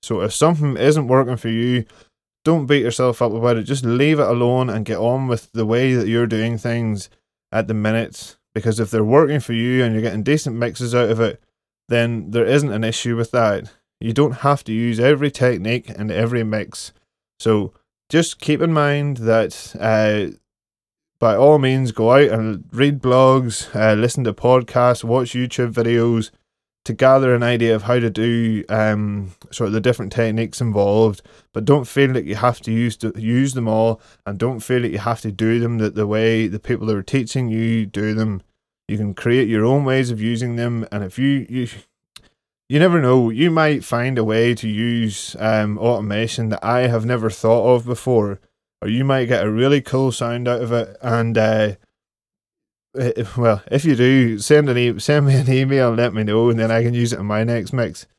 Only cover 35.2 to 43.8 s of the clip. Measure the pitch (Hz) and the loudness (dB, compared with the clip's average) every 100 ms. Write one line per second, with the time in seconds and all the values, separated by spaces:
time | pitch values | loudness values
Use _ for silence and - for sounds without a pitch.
35.2 | 113 95 110 117 117 117 107 107 104 107 | -6 -2 0 0 0 -2 -2 -2 -2 0
36.2 | 113 113 110 104 - 123 110 104 92 135 | 0 0 -2 -6 -6 -4 -2 -4 -2 -4
37.2 | 113 131 120 110 113 113 104 101 107 107 | -2 -4 -4 -2 -2 -2 -4 -4 -4 -2
38.2 | 110 98 _ _ _ _ - 104 104 92 | -2 -4 _ _ _ _ -8 -6 -6 -4
39.2 | 123 127 110 110 110 139 135 131 123 113 | 0 2 2 0 2 2 2 0 -2 -4
40.2 | 110 117 123 117 120 120 110 104 98 - | -4 -4 -4 -4 -4 -4 -6 -8 -8 -4
41.2 | 135 139 117 123 120 104 _ _ _ - | -2 -2 -4 -8 -8 -10 _ _ _ -20
42.2 | _ _ _ _ _ 143 180 175 127 127 | _ _ _ _ _ 4 4 4 4 4
43.2 | 117 113 170 160 156 143 | 4 2 2 2 2 0